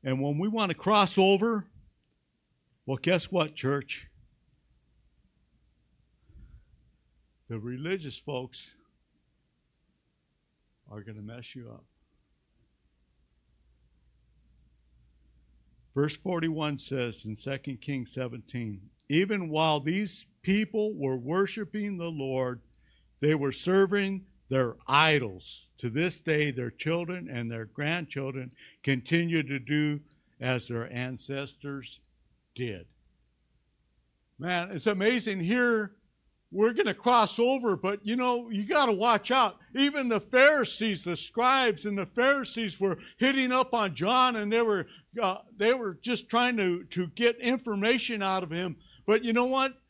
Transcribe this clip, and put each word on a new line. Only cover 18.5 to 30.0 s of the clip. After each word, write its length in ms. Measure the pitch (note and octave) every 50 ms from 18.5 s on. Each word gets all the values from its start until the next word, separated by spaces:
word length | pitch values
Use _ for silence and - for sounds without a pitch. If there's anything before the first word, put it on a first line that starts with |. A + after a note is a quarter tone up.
| - B2 A#2 A2 G#2 F#2+ F#2 - _ _ _
Even 420 | _ C#3+ D#3+ F#3+ G3 G#3+ G3+ F3+ D#3+
while 300 | D3+ D#3 D#3+ D#3+ D3+ D3
these 460 | C#3 D#3 F3 F#3+ G#3+ F#3 - - - _ _ _
people 540 | _ F#3 F#3+ G#3 A3 G#3 - A3 G#3+ G#3+ G#3+
were 220 | - C#3 C3+ C3
worshiping 840 | B2+ A#2+ C3 E3 F#3 G3+ G3 - A3+ G#3 D#3 - G#3+ G#3 G#3 G3 F3
the 100 | E3+ E3+
Lord, 520 | E3 D3 C3+ C3+ C3 C3 C3 B2+ B2 A#2+ _ _ _ _ _ _ _ _ _ _ _ _
they 160 | C#3+ D3 D#3
were 160 | D3+ C#3+ C#3
serving 720 | C3 - - F3+ F#3 G3 G3 F#3 G3 G3+ G3 G3 G3 F#3 F#3+ _ _ _ _ _
their 240 | C3 C3 B2+ A#2+ A2+ - -
idols. 840 | - C3 C#3+ D#3 D#3+ D#3 D3 B2+ G#2 F#2 F#2 - - - - - _ _
To 120 | - - A#2+
this 300 | A2 C#3+ E3+ F3+ E3 -
day, 320 | _ D#3+ D#3 D3+ D3+ D3
their 180 | B2+ B2 B2 A#2
children 600 | - _ - D#3 E3 E3+ F3 E3 F3+ F3+ - -
and 180 | C3 A#2+ A#2 A#2
their 160 | A#2 A2+ A2+
grandchildren 840 | G2+ _ - D3 D3+ E3 F3 D#3+ - - C#3 C3+ C3+ C3 C3+ B2+ B2 _ _ - - _ _ -
continue 580 | C#3 C3+ B2+ A#2 - E3 E3+ E3+ E3+ E3 D#3+
to 160 | D3 B2+ C#3
do 440 | C3+ A#2 A2+ D3 D3+ D3+ D3+ D3 D3